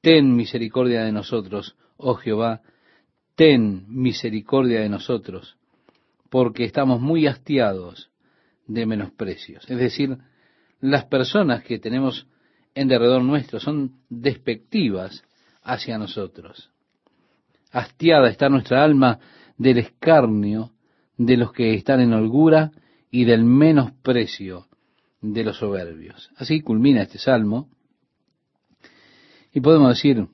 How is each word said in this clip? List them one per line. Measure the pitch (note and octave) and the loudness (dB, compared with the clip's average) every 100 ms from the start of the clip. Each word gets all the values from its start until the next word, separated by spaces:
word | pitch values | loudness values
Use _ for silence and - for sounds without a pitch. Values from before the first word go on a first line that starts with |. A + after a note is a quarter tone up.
Ten | D#3+ D#3+ C#3 A#2+ | 6 4 4 2
misericordia | A2 B2 A#2 B2+ B2 A#2 A2 | -2 -6 -6 -2 -2 -2 -2
de | |
nosotros, | G#2+ G2 A#2 F#2+ G2+ - _ _ _ | -6 -6 -8 -8 -12 -12 _ _ _
oh | B2+ A#2 | -6 -4
Jehová, | A#2+ G#2+ A#2 A2 _ _ _ _ _ _ _ - | -4 -4 -4 -6 _ _ _ _ _ _ _ 2
ten | D#3+ C3+ G#2+ F#2+ G2 | 4 4 0 -4 -10
misericordia | B2 B2+ - A#2 G#2+ G#2 C3+ B2+ A2+ | -4 -4 -4 -8 -8 -2 0 0 0
de | G#2+ | -2
nosotros, | G2 - A#2 - F2+ - _ _ _ _ _ _ _ _ | -6 -6 -8 -8 -18 -20 _ _ _ _ _ _ _ _
porque | C3 A#2+ A2 A2+ | -2 -2 -2 -6
estamos | - C3+ A#2+ | -2 0 0
muy | C3+ E3 D3 | 0 0 0
hastiados | - - C#3 A2 F#2+ F2+ E2+ - _ _ _ _ _ - | -2 -4 -2 0 -4 -12 -20 -20 _ _ _ _ _ -10
de | A2+ A2 | -6 -4
menosprecios". | G#2+ G2 _ G2 F2+ - - - | -6 -8 _ -12 -12 -18 -20 -12
Es | B2+ | -4
decir, | B2 - C#3 C3 _ _ _ _ _ _ | -4 -2 -6 -6 _ _ _ _ _ _
las | C3+ C#3 - | -2 -2 -2
personas | C3+ B2+ G#3 E3+ A#2 | -4 -2 -2 -2 -4
que | - A2 | -6 -10
tenemos | A2+ B2+ C3+ B2 _ _ _ _ _ - | -6 -4 -4 -6 _ _ _ _ _ -6
en | C#3 | 0
derredor | B2 A#2+ B2+ | 2 4 2
nuestro | B2+ D3 - A2 | 0 -2 -4 -10
son | - D3+ C3+ _ _ | -8 -6 -8 _ _
despectivas | A#2+ C3+ - - A2 _ A3 C#3 F#2+ F#2+ - _ _ _ _ | -6 -6 -4 -8 -8 _ -4 -2 -4 -10 -16 _ _ _ _
hacia | - B2 - A2+ | -12 -10 -8 -10
nosotros. | G2+ - F#2 - E2 - - _ _ _ _ _ _ _ _ _ _ | -10 -10 -12 -14 -20 -20 -20 _ _ _ _ _ _ _ _ _ _
Hastiada | B2+ A2+ _ E3 D#3 B2 | -8 -8 _ 2 4 4
está | G#2 C#3 | 2 0
nuestra | C3+ - B2+ | 0 0 2
alma | D3+ C#3+ C3 A2+ _ _ _ - | 4 4 2 0 _ _ _ -2
del | B2 A#2+ | 2 2
escarnio | A2+ _ D#3+ D#3 A#2+ G#2+ G#2 G#2+ A2+ _ _ _ _ - | -2 _ 4 4 4 -2 -2 -6 -10 _ _ _ _ -4
de | A#2+ B2 | 2 2
los | A#2+ | 0
que | - A2+ G#2+ | -2 -2 -2
están | - C3+ | 0 2
en | A#2+ | 2
holgura | A2+ A2 C3 D#3+ D#3 D#3 _ _ _ _ | 2 0 2 4 4 2 _ _ _ _
y | B2 A#2+ | -2 2
del | A2+ | 4
menosprecio | A#2 C3 D#3 D3+ A#2+ _ - B2 G#2+ - G2 F2+ _ _ _ _ _ _ | 4 6 6 4 0 _ -2 -2 -2 -8 -14 -14 _ _ _ _ _ _
de | G#2+ G#2+ | -8 -6
los | G#2+ F#2+ | -6 -6
soberbios. | G#2 G2 F2 D#2+ D2+ - - _ | -6 -6 -10 -16 -20 -20 -20 _
Así | C3+ D#3+ | -6 -6
culmina | D3 A2 C3+ B2 | -2 0 4 2
este | G2 - | 0 -6
salmo. | - B2 G#2 A2+ D3 _ _ _ _ _ _ _ _ _ _ _ _ _ _ _ _ _ _ | 0 0 0 -4 -8 _ _ _ _ _ _ _ _ _ _ _ _ _ _ _ _ _ _
Y | C#3+ | 0
podemos | C3 D#3+ C3 | 4 6 6
decir | A#2+ D3 A#2+ G2 | 4 2 0 -2